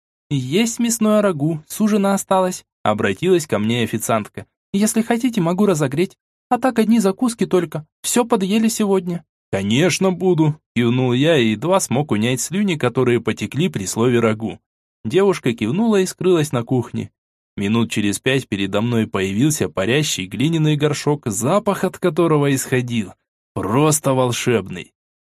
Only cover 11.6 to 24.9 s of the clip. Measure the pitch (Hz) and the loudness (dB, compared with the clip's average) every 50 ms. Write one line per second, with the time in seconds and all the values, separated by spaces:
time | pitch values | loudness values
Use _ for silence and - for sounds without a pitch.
11.6 | 120 170 190 190 - - 113 127 147 - 110 104 110 123 131 127 - - 160 196 | 0 0 0 0 2 0 0 0 0 0 0 0 0 0 -2 -2 -4 -4 -4 -2
12.6 | 214 190 170 151 123 120 117 131 127 120 120 117 113 - 107 - 110 - - 131 | 0 0 0 0 -2 -2 0 2 2 2 2 2 0 -2 -4 -4 -4 -6 -2 -2
13.6 | 175 180 143 113 95 92 - 110 117 131 120 117 113 110 110 110 113 95 87 - | -2 -2 -2 -4 -6 -4 -2 0 2 2 2 2 2 2 0 -2 -4 -8 -10 -10
14.6 | _ _ _ _ _ _ _ _ - 113 127 185 196 202 175 - - 131 117 - | _ _ _ _ _ _ _ _ -6 -2 0 2 2 2 2 0 0 -4 -2 -2
15.6 | 107 107 139 190 233 233 214 196 190 185 - - 170 185 180 160 147 151 - 120 | -2 -2 -2 0 0 2 2 2 0 -2 -4 -2 0 2 2 2 2 0 -2 -4
16.6 | 117 - 135 127 113 - - 113 107 104 _ _ _ _ _ _ _ _ _ - | -2 -2 -2 -2 -2 -4 -6 -8 -8 -10 _ _ _ _ _ _ _ _ _ -4
17.6 | 101 101 110 117 113 - - 110 104 101 98 - - 131 131 139 127 - 107 95 | -2 0 0 0 0 -2 -2 -2 -2 -2 -2 -2 -2 0 0 0 -2 -4 -4 -4
18.6 | 98 98 101 101 113 120 120 113 110 113 - 98 95 95 98 107 135 156 151 - | -4 -2 -2 -2 -2 0 0 -2 -2 -2 -2 -2 -2 -2 0 0 0 0 0 0
19.6 | 98 90 - - 95 104 127 151 151 - - - 131 95 101 104 127 165 165 160 | -4 -4 -4 -4 -2 0 0 0 0 -2 -4 -6 -8 -8 -4 -2 -2 0 0 0
20.6 | 156 151 151 143 151 147 143 - - 147 147 147 - 117 - 110 113 135 196 208 | 0 0 0 0 0 -2 -2 -2 -2 -2 -2 -2 -2 -6 -4 -2 -2 0 0 0
21.6 | - 202 190 - - 185 - - - 180 156 170 170 160 156 147 143 143 135 131 | 0 -2 -2 -2 -2 -4 -4 -2 -2 -2 0 2 2 2 2 2 2 2 0 -2
22.6 | - - 131 127 123 123 120 113 98 87 - _ _ _ _ _ _ _ - - | -2 -2 -2 -2 -2 -2 -4 -4 -4 -6 -10 _ _ _ _ _ _ _ -8 -6
23.6 | - 92 110 135 151 156 151 - - 143 135 127 127 123 120 - - 127 120 107 | -4 0 2 2 2 2 2 0 0 0 0 2 2 0 0 -2 0 0 0 0
24.6 | 95 98 92 87 - - | 0 -4 -10 -14 -14 -16